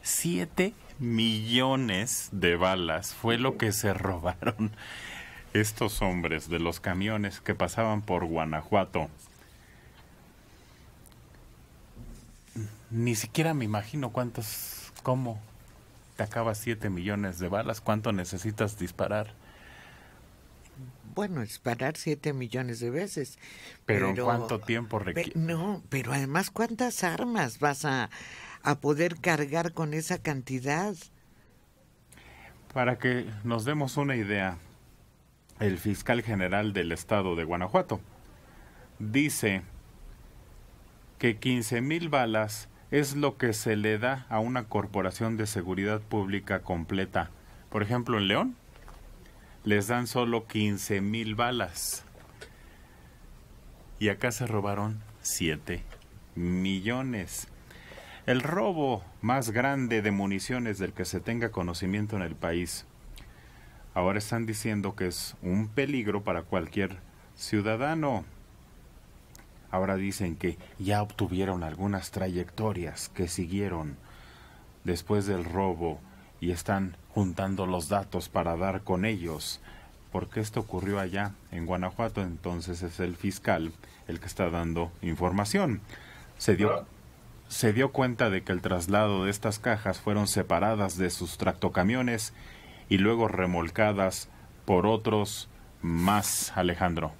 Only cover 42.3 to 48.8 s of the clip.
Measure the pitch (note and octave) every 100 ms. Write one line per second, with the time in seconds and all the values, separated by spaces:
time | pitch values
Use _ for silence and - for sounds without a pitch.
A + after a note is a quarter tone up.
42.3 | A2 G#2+ G#2+ - - - C#3 C#3+ C#3 C#3+
43.3 | - A#2+ A2+ A#2 G#2+ G#2+ G#2+ A#2+ C3+ B2+
44.3 | A2 A#2 B2+ A2 G#2 G2+ G#2 F#2 - A2+
45.3 | A2 G#2+ G#2 F2 F#2 G2+ G#2+ G#2+ A2 G2
46.3 | G2 - F#2+ - F2 D#2+ G2 F#2 F#2 E2
47.3 | - - - - A2 G#2 B2 A#2 A2+ G2
48.3 | A2+ B3 A#3+ - -